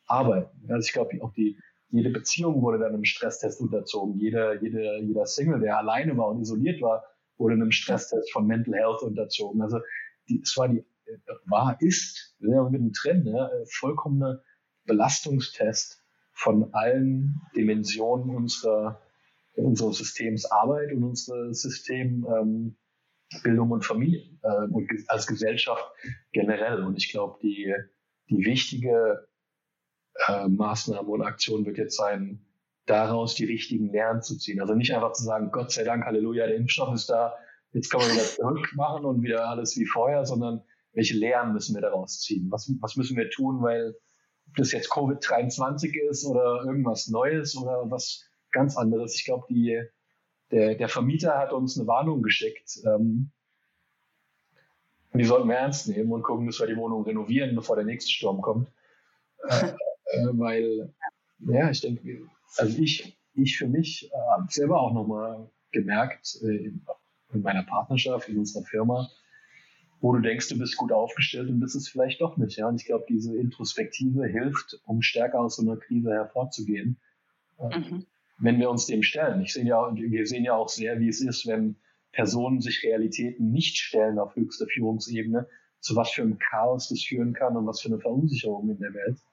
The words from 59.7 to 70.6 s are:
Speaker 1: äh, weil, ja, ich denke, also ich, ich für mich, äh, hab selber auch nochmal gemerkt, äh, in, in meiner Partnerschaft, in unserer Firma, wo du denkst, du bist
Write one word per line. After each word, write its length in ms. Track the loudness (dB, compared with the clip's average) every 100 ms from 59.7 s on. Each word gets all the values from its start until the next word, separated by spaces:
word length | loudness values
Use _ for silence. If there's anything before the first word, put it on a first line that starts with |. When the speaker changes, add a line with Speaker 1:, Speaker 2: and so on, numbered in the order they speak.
| -2 -6 -6 -4
Speaker 1:
äh, 220 | 0 0
weil, 640 | 2 0 0 0 -2 -4 -10 -12 -12 _ _
ja, 300 | 0 2 4
ich 120 | 2
denke, 480 | -2 -4 -6 -14 -16 _ _ -2
also 240 | 0 2
ich, 380 | 0 0 -6 -18 _
ich 240 | 0 0 2
für 100 | 0
mich, 420 | 0 0 -4 -8
äh, 40 | -4 2 2
hab 120 | 2
selber 300 | 0 2 4
auch 120 | 4
nochmal 560 | 0 0 -2 -4 -8 -14 _ _
gemerkt, 680 | -4 0 2 0 -2 -12 -4
äh, 120 | -2 -2
in, 300 | -4 -8 -10 -12 _ _ _
in 80 | -2
meiner 220 | 0 0
Partnerschaft, 640 | 0 -2 0 0 0 -2 -2
in 80 | -2
unserer 260 | -2 -4
Firma, 460 | -4 0 2 2 -2 -10 _ -20 _ -20 -20 _ _ _
wo 140 | 4
du 60 | 4
denkst, 300 | 4 0 -2
du 100 |
bist 180 | -4